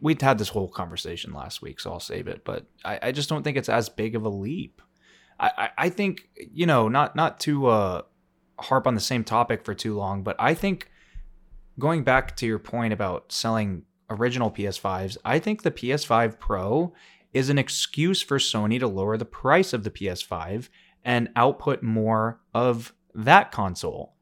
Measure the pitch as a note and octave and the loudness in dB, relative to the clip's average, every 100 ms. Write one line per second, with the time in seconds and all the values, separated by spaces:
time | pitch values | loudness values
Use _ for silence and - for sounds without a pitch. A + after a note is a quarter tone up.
0 | D3+ D3+ C3+ A2 G2+ G#2 F#2 - F2 E2+ | 0 4 4 4 0 -2 -4 -6 -8 -8
1 | F2 E2+ - D2 C2 - - - - E2+ | -8 -10 -10 -12 -12 -12 -14 -12 -10 -10
2 | - F#2 - - - - - _ F2 - | -8 -8 -8 -10 -8 -10 -12 _ -10 -6
3 | B2+ C#3 C#3+ D3+ D3+ C3+ - A#2 G#2+ - | -4 -4 -2 -2 -2 -4 0 0 0 -4
4 | A2 A2+ G#2+ G2 G#2 F3 A#1+ _ _ _ | -4 -2 -4 -4 -6 -6 -10 _ _ _
5 | _ _ _ - - - G#2+ - E3+ F3+ | _ _ _ -2 0 0 -4 -2 -2 0
6 | G3+ - - - - D3+ E3+ B2+ A2 C3+ | -2 -4 -12 -20 -12 0 4 4 4 2
7 | C#3 C#3+ D#3+ - D3+ C#3+ B2+ A2 F#2+ F2+ | 2 0 -2 0 0 4 6 6 4 -2
8 | - _ _ _ _ - - C4 C3 A2 | -8 _ _ _ _ -16 0 2 4 0
9 | - B2 - A2+ A#2 A2 - G2 A2 G#2 | 0 -2 2 0 2 -2 -4 -6 -4 -2
10 | F#2+ G2 F#2+ - B2+ E3 G3 F3+ - _ | -2 -2 -4 2 2 2 0 -4 -8 _
11 | _ - - - _ - - - D3 E3 | _ -16 -16 -20 _ -20 -18 -2 0 2
12 | B2+ C3 - - A2+ G#2+ - G2+ A2 G#2+ | 4 2 2 -4 -2 -4 -4 -4 -2 0
13 | F#2+ F2+ - - A2+ A2 G2+ F2+ - _ | -2 -4 -6 -4 0 0 0 -4 -10 _
14 | - G#2+ B2+ B2 A2 G2 G2+ - G2 F#2 | -12 -2 0 2 -2 0 -4 -2 -4 -2
15 | F#2+ A2 - D3+ - G#3+ E3 - A#2+ C#3+ | -4 -6 0 0 0 -2 -2 -2 -2 -2
16 | - A#2 A#2 - - G2 G2 C#3+ F3 - | 2 4 4 0 -4 -2 2 2 0 -6
17 | - _ _ C3+ C3+ C#3+ - - - D3 | -20 _ _ 0 2 2 2 -2 -4 0
18 | E3+ F#3 - C#3 - A2 G#2+ A#2+ B2 F#2+ | 2 2 0 0 0 0 0 2 0 0
19 | G2+ A2 - - C3+ E3+ F#3+ A#2 G#2 - | 0 0 -4 -4 2 4 4 -2 -4 -6
20 | F#2+ F2+ - E2+ E2 A2 A#2+ _ _ _ | -6 -6 -6 -6 -4 -6 -8 _ _ _
21 | B2 A#2+ A#2 A#2 B2+ - C#3+ C3+ A#2 A2 | -2 0 0 4 4 4 -2 -2 0 0
22 | A2 A2 A2+ A#2 _ A#2 B2 A#2 - _ | 2 2 0 -4 _ 2 2 0 -6 _
23 | _ A2 A2+ F#3+ - - F#2+ F2+ D#2+ - | _ -2 6 6 6 -2 -4 -2 -6 -6
24 | - _ | -12 _